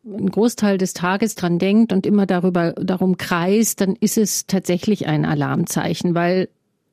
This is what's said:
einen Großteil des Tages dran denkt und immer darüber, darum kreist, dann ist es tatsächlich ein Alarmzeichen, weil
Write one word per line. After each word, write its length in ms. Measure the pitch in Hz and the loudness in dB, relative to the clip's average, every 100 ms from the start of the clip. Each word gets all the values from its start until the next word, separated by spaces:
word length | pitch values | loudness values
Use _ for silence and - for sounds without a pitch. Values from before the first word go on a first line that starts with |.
einen 260 | 233 202 196 | -14 -6 -4
Großteil 460 | 185 226 - 208 196 | 0 -2 0 0 0
des 140 | 185 | -2
Tages 420 | - 175 196 220 | -4 -2 0 -2
dran 240 | - 175 170 | -2 -2 0
denkt 340 | 190 208 226 | 2 4 4
und 140 | 190 170 | 2 2
immer 200 | 208 190 | 2 2
darüber, 460 | 180 185 175 170 | 2 2 2 0
darum 440 | - 185 185 190 175 | -2 -2 0 0 0
kreist, 640 | - 175 175 214 226 - | -2 -2 2 2 2 0
dann 160 | 190 - | -2 0
ist 220 | 220 - | 0 0
es 280 | 208 - - | 0 -2 -2
tatsächlich 600 | 190 - 175 - 202 - | -2 0 -2 0 -2 0
ein 180 | 151 | 0
Alarmzeichen, 880 | 151 147 135 139 170 - - 165 180 | 0 0 0 0 -2 -2 -2 -2 -2
weil 340 | 170 175 185 180 _ _ _ _ | 0 2 0 -2 _ _ _ _